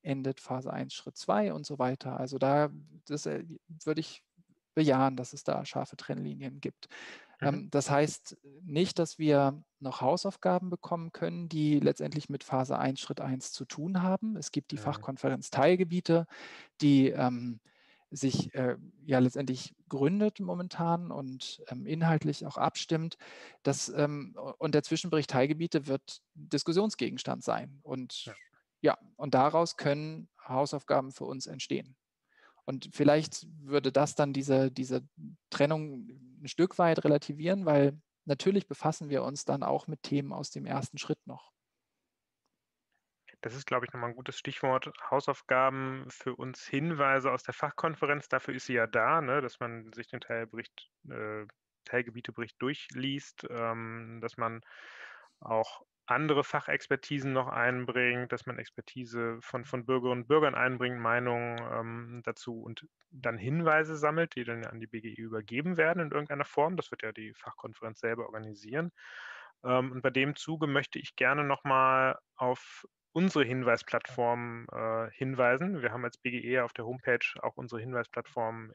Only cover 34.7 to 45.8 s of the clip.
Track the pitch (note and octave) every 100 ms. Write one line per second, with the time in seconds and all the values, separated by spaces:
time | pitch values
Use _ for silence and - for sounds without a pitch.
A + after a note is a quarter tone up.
34.7 | B2+ B2+ B2+ C3 - D3 - - - C#3+
35.7 | D#3 D3+ C3 G#2+ C3 - - C#3 - F3+
36.7 | - F3 D#3+ D3+ D3 - D3 E3 G3 E3+
37.7 | C#3+ C#3 D3+ _ _ - C#3 F#3+ G3 -
38.7 | C#3+ E3 D#3 D3 C3+ B2+ C#3+ - C#3 C3
39.7 | C#3+ - D#3 - C#3+ C#3 - D3 C#3+ C#3
40.7 | C3+ - C#3+ - D#3 - - - _ _
41.7 | _ _ _ _ _ _ _ _ _ _
42.7 | _ _ _ _ _ _ - A#2 C3 -
43.7 | B2+ B2 B2+ A#2+ A#2+ B2+ - C#3+ - C#3
44.7 | B2+ D3+ - - C3+ C#3+ - - C3 C3
45.7 | C3+